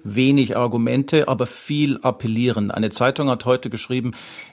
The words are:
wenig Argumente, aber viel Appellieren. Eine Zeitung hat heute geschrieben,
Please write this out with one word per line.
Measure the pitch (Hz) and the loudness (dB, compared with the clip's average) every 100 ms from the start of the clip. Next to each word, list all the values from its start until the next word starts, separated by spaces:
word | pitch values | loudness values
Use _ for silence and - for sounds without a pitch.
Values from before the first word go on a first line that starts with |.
wenig | - 104 131 143 123 120 | -4 2 4 6 4 0
Argumente, | 123 120 117 123 139 160 143 | 0 0 0 0 2 2 2
aber | 123 123 | 0 -2
viel | - - 147 147 135 | -6 -4 0 0 0
Appellieren. | 127 - 120 110 123 113 101 | -2 -2 -2 0 0 0 -2
Eine | 95 110 | -2 -2
Zeitung | - 127 139 143 | 0 0 2 0
hat | 120 123 | 0 0
heute | 127 127 | 0 -2
geschrieben, | 113 - 127 120 - - - - | -8 -6 -4 -4 -8 -14 -20 -18